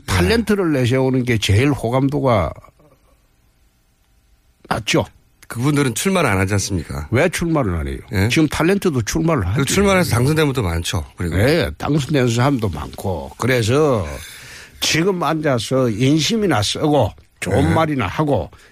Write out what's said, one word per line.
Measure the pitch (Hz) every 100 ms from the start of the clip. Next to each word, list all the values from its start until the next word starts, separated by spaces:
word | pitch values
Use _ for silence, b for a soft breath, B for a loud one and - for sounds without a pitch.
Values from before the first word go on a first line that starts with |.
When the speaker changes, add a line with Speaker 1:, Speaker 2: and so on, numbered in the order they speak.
| -
Speaker 1:
네. |
Speaker 2:
탤런트를 | - 180 226 208 202 170
내세우는 | 143 120 131 131 131 120
게 | 113
제일 | - 101 143
호감도가 | 139 113 131 139 143 135 110 78 - - _ _ _ _ _ _ _ _ _ _ _ _ _ _ _ _ _ _ _ -
낮죠. | 110 - 160 101 - _ _ -
Speaker 1:
그분들은 | 117 135 143 135
출마를 | 110 196 190 139
안 | 95
하지 | 95
않습니까? | 104 95 92 - 69 73
Speaker 2:
왜 | 120 180
출마를 | - 170 160 107 82
안 | 71
해요? | 67 -
Speaker 1:
예? | 101 107
Speaker 2:
지금 | 160 156
탤런트도 | - 160 202 185 131 107
출마를 | 165 165 151 87
하죠. | 120
Speaker 1:
그 | 135
출마해서 | 185 202 190 165
당선된 | 110 131 160 147
분도 | 127
많죠. | 92 82 80 87 73 -
그리고. | 87 85
Speaker 2:
네, | 123 165 80 73
당선된 | - 151 131 147 127
사람도 | 113 135 135 104
많고. | 76 71 - 101 85 67 -
그래서 | 113 127 107 135 151 117 78 67 B B B B B -
지금 | - 151 180 180
앉아서 | 147 156 151 123 - 131 127
인심이나 | 104 131 156 139 226 202 113
쓰고 | 101 - 151 147 107 - - _
좋은 | 90 107 156
Speaker 1:
예. |
Speaker 2:
말이나 | 160 160 139 92
하고 | - 151 120 67 b b